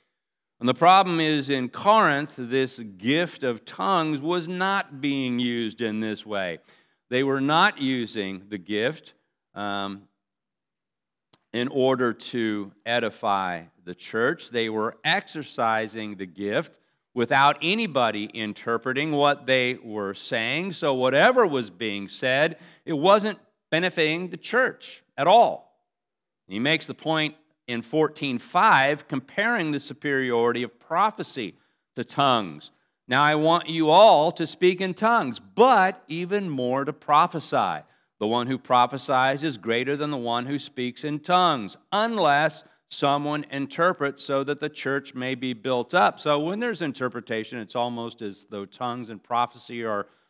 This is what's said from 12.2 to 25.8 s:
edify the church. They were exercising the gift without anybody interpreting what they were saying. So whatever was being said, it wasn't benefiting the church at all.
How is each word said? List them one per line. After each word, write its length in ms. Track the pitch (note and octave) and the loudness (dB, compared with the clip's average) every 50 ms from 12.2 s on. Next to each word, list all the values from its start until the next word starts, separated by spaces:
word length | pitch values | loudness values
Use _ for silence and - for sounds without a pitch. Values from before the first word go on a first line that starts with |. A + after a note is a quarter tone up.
| - - - A#2+ A2+ A2 G#2+ G#2 G2+ G2 - _ - | -8 -8 -4 -2 -2 -2 -2 -4 -6 -10 -14 _ -6
edify 760 | A#2 A#2 A#2+ A#2 G#2+ - - - G#2+ G2 G2 F#2 F2+ F2 E2+ E2+ E2+ _ _ - | -2 -2 -2 -2 -4 -6 -4 -2 0 0 0 0 -2 -6 -8 -10 -14 _ _ -16
the 100 | F2+ F2+ | -16 -14
church. 560 | - - - - A2+ A#2 C3+ E3+ E3 - - | -14 -12 -6 -4 -2 0 0 -2 -4 -8 -8
They 200 | B2 A#2 A2+ A2 | -4 -4 -4 -2
were 260 | A2 G#2+ G#2+ A2+ - _ - | -2 -2 -4 -4 -6 _ -2
exercising 1120 | D3+ E3+ G3 - - - D#3+ C#3 - - - A#2+ A2+ A2 A2 A2 G#2+ G#2+ A2+ A2 G#2+ G2+ | -2 -2 -2 -4 -6 -10 -12 -12 -10 -6 -2 0 0 0 0 -2 -4 -8 -10 -10 -10 -10
the 100 | F#2 G2 | -12 -12
gift 540 | F#2 D#2+ G2 G2+ G2+ G#2+ D3 E3 - _ _ _ _ _ _ _ _ - | -12 -10 -8 -6 -2 -2 -2 -4 -6 _ _ _ _ _ _ _ _ -4
without 440 | B2 A#2 - C#3+ C3+ C#3 C#3+ C#3+ - D3+ | -2 0 2 4 4 6 4 4 2 0
anybody 640 | E3 G3 A3+ A#3 F#3+ C#3 C#3 A#2+ A2 G#2 G#2 G#2 | -2 -2 0 -2 -2 0 0 0 0 0 -2 -6
interpreting 880 | G#2 - A#2 A2 G#2+ G2+ - - A#2+ A#2 A2+ - C3 B2+ C3+ D3 D#3+ | -8 -8 -8 -8 -8 -8 -8 -4 -4 -4 -2 -2 -4 -4 -4 -2 -2
what 360 | D3+ C#3+ C#3+ C#3+ C#3+ C#3+ B2+ | 0 2 2 2 2 0 0
they 260 | B2 C3 B2+ B2 B2 B2+ - - | 2 2 2 2 0 -2 -6 -10
were 300 | A2+ G#2+ G#2+ G2+ G2 G2 | -10 -8 -6 -6 -6 -6
saying. 580 | - - - C3+ A#2 A2+ A#2 C3+ D#3 F3+ G3 | -8 -8 -4 -4 -2 -2 -2 -2 -4 -4 -6
So 220 | D#3+ - E3 D3 C3+ | -6 -4 -2 0 0
whatever 540 | B2+ B2+ B2+ B2+ C#3+ F3+ A#3 B3+ B3+ A3+ | 2 2 2 4 6 6 6 6 4 4
was 240 | F3+ C#3+ C3 A#2+ G2+ | 2 2 -2 -4 -6
being 380 | - - A2+ G#2+ G2+ G2+ G2 F#2 | -8 -6 -6 -4 -4 -6 -8 -10
said, 500 | - - - B2+ B2+ C3+ D#3 E3+ D#3+ - - - - _ - | -8 -4 -2 0 2 2 2 0 -2 -6 -18 -20 -20 _ -8
it 80 | - E3 | -6 -4
wasn't 460 | C#3 D3 F#3 G3 G#3+ G3 G#3+ F#3 - _ _ _ _ _ - | 2 4 6 6 6 4 0 -6 -8 _ _ _ _ _ -2
benefiting 580 | D#3 D#3+ F3+ F3+ - F3 D#3 D#3 D#3 E3+ F#3 F3 | -2 0 0 0 0 0 0 2 0 -2 -6 -8
the 80 | F3+ | -12
church 640 | E3+ - - - A#3+ C4 A#3 - - - - - - _ _ _ | -12 -8 -2 0 0 0 0 -2 -8 -16 -20 -20 -20 _ _ _
at 80 | - C#3 | 0 4
all. 560 | E3+ G3+ A#3+ A3 C3+ E2+ - - _ _ _ | 6 8 8 6 6 2 -4 -10 _ _ _